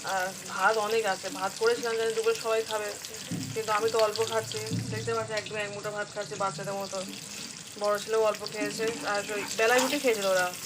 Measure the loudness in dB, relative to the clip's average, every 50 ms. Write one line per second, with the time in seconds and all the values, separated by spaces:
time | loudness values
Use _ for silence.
0 | -4 -2 0 0 0 -2 -4 -8 -10 -8 -2 4 4 6 6 6 2 2 2 2
1 | 2 2 0 0 -2 -6 -4 -2 -4 -4 -2 2 4 4 4 4 0 0 0 2
2 | 2 0 0 2 2 2 2 2 2 2 2 2 2 0 -2 -2 -2 -4 -6 -8
3 | -10 -10 -10 -10 -8 -6 -6 -6 -6 -4 -4 -4 0 2 2 2 2 4 4 4
4 | 4 4 4 0 0 2 0 -2 -2 -2 -6 -6 -4 -2 -2 -2 -2 -2 -4 -4
5 | -2 -2 -2 -2 -2 -2 -4 -4 -4 -4 -4 -4 -4 -4 -6 -6 -6 -6 -4 -4
6 | -6 -4 -4 -8 -6 -6 -2 -2 -2 -2 -2 -4 -6 -4 -4 -4 -6 -4 -6 -6
7 | -6 -6 -8 -10 -12 -12 -10 -10 -10 -10 -12 -12 -12 -12 -6 0 2 2 2 2
8 | 0 2 2 4 4 4 2 0 -4 -6 -4 -4 -4 -4 -2 -2 -2 -2 -2 -2
9 | -2 -2 0 0 -2 -2 -4 -4 -4 -4 0 2 4 6 6 6 4 4 0 2
10 | 4 4 2 4 4 4 4 4 4 2 -2 -6 -10